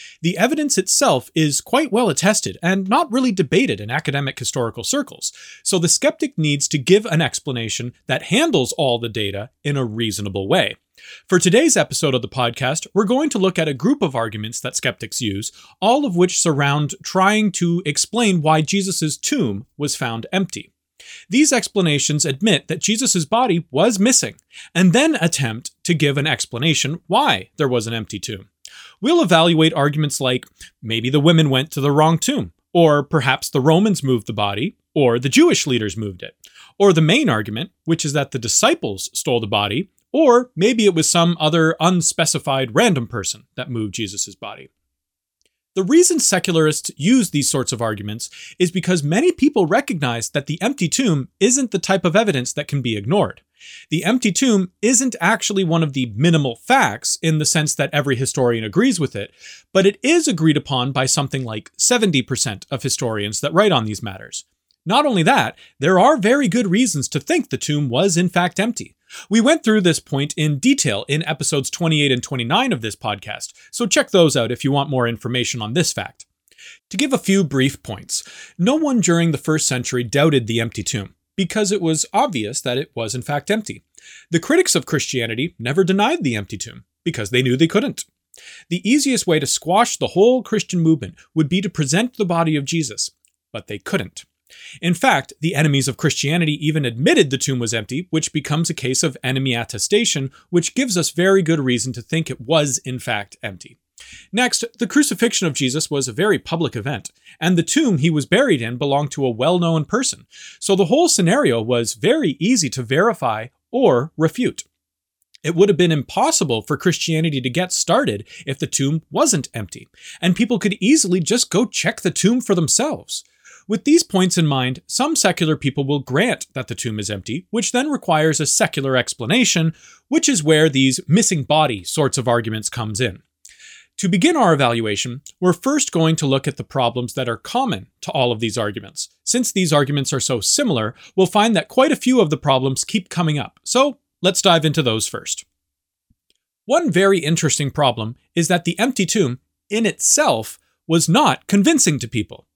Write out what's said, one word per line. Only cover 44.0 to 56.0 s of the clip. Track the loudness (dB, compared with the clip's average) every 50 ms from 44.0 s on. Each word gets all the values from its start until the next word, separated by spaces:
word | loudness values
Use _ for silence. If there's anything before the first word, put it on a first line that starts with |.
| -8 -8 -6 -8 -8 -10 -10
body. | -14 -16 -16 -16 -16 -20 -20 _ _ _ _ _ _ _ _ _ _ _ _ _ _ _ _ _ _ _ _ -4
The | -2 0
reason | 4 6 6 6 6 2 0
secularists | 0 0 0 0 0 0 2 2 2 2 0 -2 -6 -10 -8
use | -2 2 2 4 4 2 2
these | 0 -2 -2 0
sorts | -2 -2 -2 -4
of | -4 -4
arguments | -4 -4 -4 -6 -8 -10 -10 -10 -12 -14 -16 -18 -20 -10 -4 -2
is | -2 0
because | 0 -2 -2 0 0 0 0
many | 0 0 2 2 2
people | 2 2 2 2 4 2 2
recognize | 2 2 0 0 -2 -4 -4 -4 -4 -4 -4 -6 -6
that | -6 -6 -4
the | -4 -4 -4
empty | -4 -4 -2 -2 -2 -2
tomb | 0 0 2 2 0 0 -2 -6 _ 0
isn't | 2 2 2 2 0 -2
the | -4 -4
type | -2 -2 0 0 0
of | 0 2
evidence | 2 2 2 0 -2 -4 -6 -6
that | -8 -8
can | -6 -4 -4
be | -2 -2 -4
ignored. | -4 -2 0 0 0 0 -2 -4 _ _ _ _ _ -20 -20 -20 -20 -8 -6
The | -4 -2
empty | 0 0 0 0 0 0
tomb | 0 2 2 2 2 2 0 -2 _ _
isn't | 0 2 2 2 0 -2 -2 -2
actually | 0 0 0 0 -2 -2 -2 -2
one | 0 0 0 0 0
of | 0
the | -2 -4